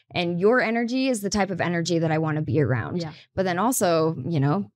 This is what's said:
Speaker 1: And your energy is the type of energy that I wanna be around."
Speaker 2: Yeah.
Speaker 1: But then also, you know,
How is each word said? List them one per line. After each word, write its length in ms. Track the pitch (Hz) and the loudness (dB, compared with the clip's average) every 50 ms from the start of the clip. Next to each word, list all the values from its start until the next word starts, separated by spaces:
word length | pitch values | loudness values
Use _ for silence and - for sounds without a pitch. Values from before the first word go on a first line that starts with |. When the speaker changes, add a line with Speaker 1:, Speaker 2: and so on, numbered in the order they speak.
| _ _ | _ _
Speaker 1:
And 280 | - 160 180 175 175 170 | -4 -2 -2 -2 -2 2
your 220 | 185 214 247 254 | 2 4 4 4
energy 480 | 175 214 233 233 240 226 247 262 262 269 | 2 0 0 -2 -2 -2 -2 0 0 0
is 140 | 254 208 196 | -2 -2 -4
the 80 | 196 | -4
type 180 | - 208 196 185 | 0 0 0 0
of 120 | 190 175 - | 0 -2 -2
energy 360 | 165 175 170 170 170 175 165 | 0 0 -2 0 0 0 0
that 120 | 165 160 156 | 2 2 0
I 60 | 156 | 0
wanna 240 | 160 156 151 156 156 | 0 0 -2 -2 -2
be 180 | 127 110 - | 0 2 2
around." 400 | 143 104 127 117 90 73 - 175 | 2 2 0 -2 -2 -4 -6 -6
Speaker 2:
Yeah. 140 | 165 156 151 - - _ _ | -6 -6 -10 -14 -20 _ _
Speaker 1:
But 100 | - 190 | -2 -2
then 140 | 185 170 175 | 0 0 0
also, 560 | 202 247 262 - 214 180 165 160 160 160 165 - 127 170 | 0 0 0 2 2 2 2 2 2 0 -2 -4 -6 -2
you 100 | 170 147 | 0 0
know, 320 | 135 143 151 196 202 - _ | 2 2 0 0 -2 -6 _